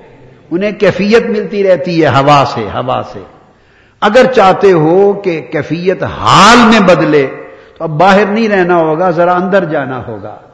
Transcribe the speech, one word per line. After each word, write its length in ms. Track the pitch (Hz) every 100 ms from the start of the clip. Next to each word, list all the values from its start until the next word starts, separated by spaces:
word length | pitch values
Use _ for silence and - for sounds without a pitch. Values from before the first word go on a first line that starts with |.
| - - - - _
انہیں 200 | 170 208
کیفیت 540 | 196 190 180 202 226 -
ملتی 380 | 208 196 202
رہتی 400 | 190 175 175 165
ہے 40 | 151
ہوا 360 | 135 139 143 131
سے، 140 | 120 101
ہوا 280 | 113 127 120 110
سے۔ 60 | 101 87 _ _ _ _ _ _ _
اگر 320 | 214 233 247 -
چاہتے 360 | 190 175 196
ہو 420 | 170 151 180 202
کہ 280 | 202 196 165 -
کیفیت 520 | 156 139 160 185 165
حال 540 | 135 73 110 143 202 247
میں 220 | 220 226
بدلے 480 | 185 170 151 151 131 - - - - _
تو 60 |
اب 60 | 165
باہر 360 | 151 185 196 208
نہیں 240 | 208 226
رہنا 260 | 202 175 175
ہوگا، 340 | 160 156 185
ذرا 260 | 165 175 180
اندر 300 | 190 196 170
جانا 420 | 156 131 131 120
ہوگا۔ 300 | 107 107 107 -